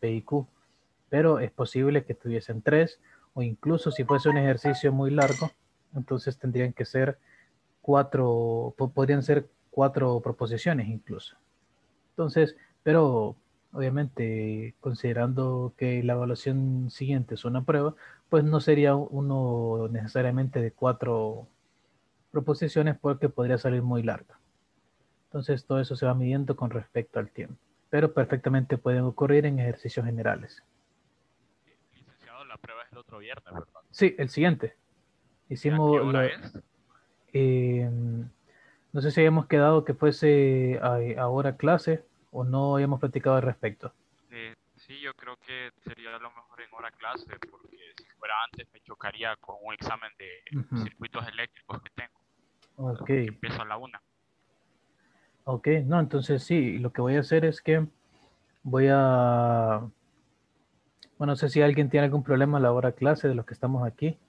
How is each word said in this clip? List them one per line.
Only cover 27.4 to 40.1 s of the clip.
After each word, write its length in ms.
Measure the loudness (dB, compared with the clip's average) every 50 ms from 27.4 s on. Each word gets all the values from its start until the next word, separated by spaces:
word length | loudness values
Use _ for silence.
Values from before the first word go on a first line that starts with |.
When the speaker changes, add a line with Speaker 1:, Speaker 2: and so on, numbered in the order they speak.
| -14 -14 -14 -20 _ _ _ _ _ -2
Speaker 1:
pero 240 | 0 2 2 2 2
perfectamente 640 | 0 0 0 0 -2 0 0 0 0 0 0 -2 -2
pueden 240 | 0 0 0 0
ocurrir 420 | 0 -2 -2 0 0 4 4 4 4
en 140 | 2 0 0
ejercicios 480 | -2 -2 -4 -6 -8 -8 -6 -4 -4
generales. 560 | -4 -4 -2 -2 -2 -2 -4 -6 -16 -20 -20 _ _ _ _ _ _ _ _ _ _ _ _ _ _ _ _ _ _ _ _ _ _ _ _ _ _
Speaker 2:
Licenciado, 520 | _ _ _ _ _ _ _ -20 -20 -20 -18
la 120 | -18 -18 -18
prueba 240 | -16 -16 -16 -16 -16
es 80 | -18
el 60 | -20 -20
otro 200 | -20 -20 -20 -18
viernes, 340 | -16 -16 -16 -16 -16 -18
¿verdad? 280 | -16 -16 -16 _ _ -20 _ _
Speaker 1:
Sí, 240 | -2 2 2 2 2 0
el 100 | -6 -4
siguiente. 480 | 0 2 2 2 2 0 -4 -10 -10 _ _ _ _ _ _ _ _ _ _ _ _ _ _ -12
Hicimos 320 | -10 -4 -2 0 2 4
Speaker 2:
¿Y 160 | 4 4 4
a 40 | 4
qué 60 | 2
hora 160 | 2 2 2
Speaker 1:
lo, 60 | 0 0
Speaker 2:
es? 300 | -2 -6 -14 -16 -18 -20 -20 _ _ _ _ _ _ _ _ _ _ _ _ _
Speaker 1:
eh, 580 | -2 0 2 2 2 2 0 0 0 -2 -2 -2 -2 -4 -4 -4 -4 -6 -8 -10 _ _ _ _ _ _ _ _ _ _ _ _
no 80 | -6 -4
sé 100 | -2 0
si 100 | 4 6
habíamos 260 | 6 6 6 4 2
quedado 380 | 2 4 4 6 6 6 4 2
que 100 | 0 -2
fuese 840 | 2 2 2